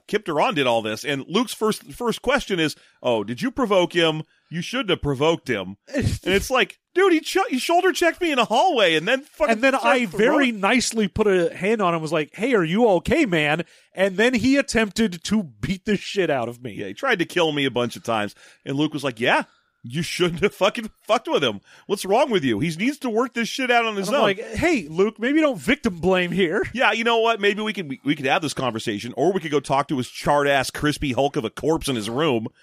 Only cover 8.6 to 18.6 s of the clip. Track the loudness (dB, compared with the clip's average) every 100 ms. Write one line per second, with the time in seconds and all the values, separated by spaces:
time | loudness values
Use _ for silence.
8.6 | 2 4 4 2 0 -2 -4 -2 0 2
9.6 | 2 2 2 2 0 0 2 4 2 0
10.6 | 2 2 0 -2 -2 0 2 4 2 0
11.6 | -2 0 0 0 -2 -2 -2 -4 0 2
12.6 | 2 4 4 4 2 2 2 2 2 0
13.6 | -4 _ _ -2 0 2 2 2 2 2
14.6 | 2 0 0 0 -2 -2 -2 -2 -2 -8
15.6 | -6 -4 -2 -2 -2 -2 0 0 -2 -8
16.6 | -12 -10 -10 -6 -2 0 0 2 2 2
17.6 | 0 0 -2 -4 -2 -2 -2 -8 -20 _